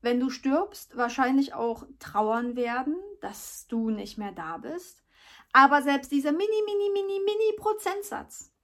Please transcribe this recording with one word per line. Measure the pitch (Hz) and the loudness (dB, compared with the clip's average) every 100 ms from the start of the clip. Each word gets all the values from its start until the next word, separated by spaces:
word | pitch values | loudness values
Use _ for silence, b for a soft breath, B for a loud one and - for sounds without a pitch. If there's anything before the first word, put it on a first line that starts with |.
wenn | 240 247 | 2 2
du | 254 | 0
stirbst, | - 269 285 392 - - 247 | -2 2 2 2 -6 -14 -4
wahrscheinlich | 240 247 254 269 277 | -2 2 4 4 2
auch | - 233 226 - - | 0 -2 -2 -10 -18
trauern | - 196 214 233 240 247 | -4 0 2 2 0 -2
werden, | 240 240 277 339 403 403 | -2 -2 -2 -4 -8 -12
dass | - 208 - - - | -12 -12 -16 -16 -6
du | 233 220 | -2 -2
nicht | 214 202 - | -4 -6 -10
mehr | 202 | -10
da | 190 160 165 | -8 -10 -8
bist. | 240 339 349 - B B B B B | -8 -10 -12 -20 B B B B B
Aber | 254 277 285 | 8 8 6
selbst | 277 277 277 | 4 0 0
dieser | 285 294 | 0 0
mini, | 311 415 427 415 | 0 0 0 0
mini, | 403 403 | 0 0
mini, | 403 392 392 | 0 -2 -2
mini | 392 415 440 427 | -2 2 0 0
Prozentsatz | 427 427 392 403 403 - - - - _ | -2 -2 -4 -6 -6 -10 -10 -18 -20 _